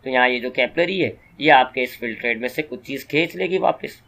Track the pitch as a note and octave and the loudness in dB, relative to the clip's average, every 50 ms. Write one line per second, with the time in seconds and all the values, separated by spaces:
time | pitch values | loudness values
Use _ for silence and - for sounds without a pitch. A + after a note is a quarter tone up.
0 | _ C3+ C3 B2+ B2 B2+ B2 B2 A2+ B2+ B2 - B2 A#2+ - E3 E3+ F3 G3 F#3 | _ 0 2 2 4 4 2 -2 -4 -4 0 0 -2 0 0 -2 -2 0 0 -2
1 | D3+ A2+ - - _ _ - - C#3 D3 D3 C3 B2+ B2+ - C3 B2+ B2 - - | -2 -2 -4 -10 _ _ -12 -2 4 6 6 6 6 4 -2 -6 -6 -6 -6 -10
2 | A#2+ A#2 A2 - - A#2+ A#2 A2+ B2 B2 - - D#3 - B2+ - - - C#3 C3 | -10 -10 -8 -6 -4 -4 -4 -2 -4 -6 -4 -6 -6 -6 -10 -12 -10 -12 -12 -12
3 | - _ - D3 E3+ E3+ - F3 F#3+ F3+ F#3 F#3 F#3 - E3 - - - - - | -10 _ 0 0 0 0 -2 -6 -4 -2 -2 2 2 2 0 0 -8 -14 -14 -16
4 | _ | _